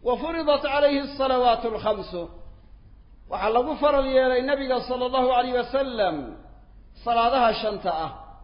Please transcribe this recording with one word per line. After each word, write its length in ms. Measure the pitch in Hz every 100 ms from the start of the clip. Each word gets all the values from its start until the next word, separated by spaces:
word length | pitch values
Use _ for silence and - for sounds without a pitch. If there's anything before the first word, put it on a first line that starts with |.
"Wa 100 | 226 247
furidat 480 | 294 330 294 285
alayhi 360 | 294 277 285 285
as-salawaatu 680 | 277 277 262 254 247 226 226
al-khamsu", 480 | 214 214 208 185 175 170 - - - - - - - - - -
waxaa 220 | 196 196
lagu 220 | 226 262 294
faral 300 | 294 285 262
yeelay 360 | 262 262 254
Nabiga 380 | 262 285 269 247
sallallahu 480 | 240 254 247 262 254
alayhi 240 | 247 254 247
wasallam 600 | 240 269 269 233 190 156 123 - - - - - - -
salaadaha 500 | 226 233 233 262 233
shanta 380 | 214 214 202 190
ah. 200 | 160 156 - - -